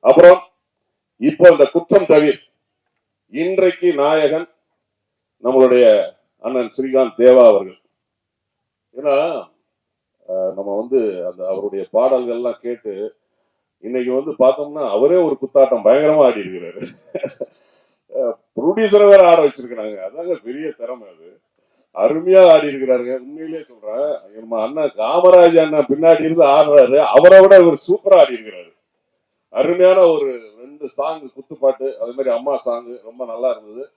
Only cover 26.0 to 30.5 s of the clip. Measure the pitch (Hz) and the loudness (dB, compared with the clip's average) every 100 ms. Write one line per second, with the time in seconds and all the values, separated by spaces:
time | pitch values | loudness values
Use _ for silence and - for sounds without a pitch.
26 | 165 160 160 165 143 143 151 147 123 139 | 2 2 0 0 2 2 2 4 4 2
27 | 151 131 170 190 190 196 170 147 - 196 | 2 2 6 6 8 6 6 0 -4 -4
28 | 196 185 135 120 110 92 87 _ _ _ | 2 4 2 -2 -16 -20 -20 _ _ _
29 | _ _ _ _ _ 104 143 175 180 185 | _ _ _ _ _ -6 -4 0 2 4
30 | 175 156 139 123 110 | 2 0 -6 -10 -18